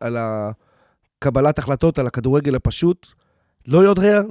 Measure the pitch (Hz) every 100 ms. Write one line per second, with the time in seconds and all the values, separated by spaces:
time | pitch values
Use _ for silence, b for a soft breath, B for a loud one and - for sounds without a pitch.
0 | 120 117 113 110 104 110 _ _ _ _
1 | _ - 139 131 147 151 123 135 165 151
2 | 123 - 123 143 143 127 135 - 170 180
3 | _ _ _ _ _ _ - 156 196 185
4 | 202 208 214